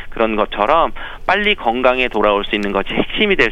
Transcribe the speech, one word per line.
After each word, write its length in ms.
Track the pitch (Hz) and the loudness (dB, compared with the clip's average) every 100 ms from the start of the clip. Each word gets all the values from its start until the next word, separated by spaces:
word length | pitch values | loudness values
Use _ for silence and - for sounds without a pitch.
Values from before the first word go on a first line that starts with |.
| - | -10
그런 260 | - 113 | -2 0
것처럼 580 | 107 104 - 104 160 139 - - - - | 0 -2 0 2 2 2 -2 -10 -8 -2
빨리 280 | 190 208 | 0 0
건강에 540 | 202 120 120 127 127 123 | 0 -2 0 2 2 0
돌아올 360 | 110 104 101 | 2 2 2
수 100 | 101 | 0
있는 180 | 104 101 | -2 0
것이 220 | 98 98 | -2 -2
핵심이 420 | 113 - - 214 190 | -2 -2 0 0 2
될 140 | 113 | 2